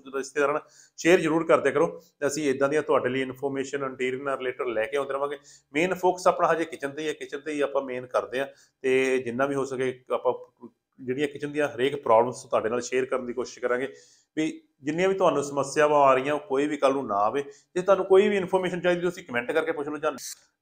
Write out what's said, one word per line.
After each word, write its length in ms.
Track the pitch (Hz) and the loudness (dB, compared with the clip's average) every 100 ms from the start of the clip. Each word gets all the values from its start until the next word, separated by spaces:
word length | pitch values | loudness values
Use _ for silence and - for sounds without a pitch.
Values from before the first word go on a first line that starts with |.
| 131 135 | -10 -8
ਰਿਸ਼ਤੇਦਾਰਾਂ 380 | 127 151 139 | -4 0 0
ਨਾਲ 80 | 151 - _ _ - | 0 -8 _ _ -2
ਸ਼ੇਅਰ 240 | 160 185 | 4 4
ਜ਼ਰੂਰ 260 | 160 165 160 | 4 0 4
ਕਰਦਿਆ 260 | 143 139 | 4 4
ਕਰੋ। 300 | 139 170 - - _ | 2 0 -2 -18 _
ਤੇ 60 | 143 | -4
ਅਸੀਂ 240 | 143 147 | -2 -2
ਇੱਦਾਂ 180 | 123 139 | 0 0
ਦੀਆਂ 140 | 151 | 0
ਤੁਹਾਡੇ 260 | 143 135 123 | 2 2 2
ਲਈ 120 | 131 | -2
ਇਨਫੋਰਮੇਸ਼ਨ 640 | 131 127 143 135 131 143 | -4 -6 -6 -4 -6 -6
ਇੰਟੀਰੀਅਰ 380 | 135 127 127 131 | -8 -4 -4 -4
ਨਾਲ 160 | 143 131 | -4 -4
ਰਿਲੇਟਿਡ 280 | 127 127 123 | -4 -4 -4
ਲੈ 200 | 110 110 | -2 -2
ਕੇ 100 | 139 | -2
ਆਉਂਦੇ 180 | 135 | -4
ਰਵਾਂਗੇ। 240 | 139 143 147 - - _ | -4 -4 -6 -14 -20 _
ਮੇਨ 220 | 143 185 | 0 0
ਫੋਕਸ 320 | 180 180 180 185 | 2 0 2 2
ਆਪਣਾ 260 | 175 165 | 2 2
ਹਜੇ 120 | 165 | 2
ਕਿਚਨ 240 | 160 - 139 | -2 -6 -8
'ਤੇ 140 | 139 | -6
ਹੀ 60 | 156 | -6
ਹੈ, 40 | |
ਕਿਚਨ 260 | 143 131 147 | -6 -10 -10
'ਤੇ 140 | 151 | -6
ਹੀ 80 | 147 | -2
ਆਪਾਂ 220 | 139 139 | -2 -2
ਮੇਨ 240 | 131 123 127 | -4 -8 -4
ਕਰਦੇ 340 | 107 98 123 | -4 -2 -4
ਹਾਂ। 60 | 135 - _ _ | -6 -8 _ _
ਤੇ 360 | 131 131 131 131 | 2 2 4 0
ਜਿੰਨਾ 280 | 117 120 139 | -2 -2 0
ਵੀ 80 | |
ਹੋ 100 | 139 | 0
ਸਕੇ 400 | 135 127 131 127 - | -4 -4 -4 -6 -4
ਆਪਾਂ 220 | 117 127 120 - _ 120 _ _ - | -2 0 -2 -6 _ -20 _ _ -12
ਜਿਹੜੀਆਂ 280 | 127 131 143 | -6 -2 -4
ਕਿਚਨ 240 | 143 147 | -4 -6
ਦੀਆਂ 160 | 147 143 | -2 -2
ਹਰੇਕ 340 | 117 135 143 | 0 -2 0
ਪ੍ਰੋਬਲਮਸ 400 | 123 113 120 123 | 4 4 4 -2
ਤੁਹਾਡੇ 260 | - 117 107 | -2 -2 0
ਨਾਲ 120 | 123 | -2
ਸ਼ੇਅਰ 240 | 120 127 | -2 -2
ਕਰਨ 220 | 131 127 123 | -2 -4 -4
ਦੀ 60 | |
ਕੋਸ਼ਿਸ਼ 260 | 120 117 - | -6 -8 -6
ਕਰਾਂਗੇ, 340 | 120 123 135 - - _ _ 151 | -2 -2 -4 -10 -20 _ _ -4
ਵੀ 260 | 156 - - _ | -4 -6 -16 _
ਜਿੰਨੀਆਂ 260 | 135 160 190 | -6 0 0
ਵੀ 60 | |
ਤੁਹਾਨੂੰ 300 | 190 175 143 | 2 2 2
ਸਮੱਸਿਆਵਾਂ 560 | 139 139 135 156 151 147 | -2 -4 -2 2 4 6
ਆ 140 | 139 | 6
ਰਹੀਆਂ 200 | 131 135 | 6 2
ਉਹ 40 | 147 | -4
ਕੋਈ 280 | - 131 151 | -2 -2 0
ਵੀ 100 | 151 | 0
ਕੱਲ੍ਹ 180 | 139 | 2
ਨੂੰ 120 | 135 120 | 2 -2
ਨਾ 80 | |
ਆਵੇ। 280 | 101 107 135 | 0 0 0
ਜੇ 400 | 139 - _ 180 | -6 -12 _ -2
ਤੁਹਾਨੂੰ 220 | 185 185 | 2 2
ਕੋਈ 240 | 185 190 214 | 6 6 8
ਵੀ 80 | 202 | 2
ਇਨਫੋਰਮੇਸ਼ਨ 440 | 180 190 180 175 | 0 0 0 0
ਚਾਹੀਦੀ 220 | 180 175 | 0 2
ਤੁਸੀਂ 220 | 175 - | 0 -4
ਕੁਮੈਂਟ 280 | - 120 120 | -4 -2 0
ਕਰਕੇ 200 | 156 160 | 0 0
ਪੁੱਛ 160 | 156 143 | -2 -6
ਲਓ, 80 | 151 | -4
ਜਾਂ 160 | 151 127 - - _ _ | -4 -4 -8 -16 _ _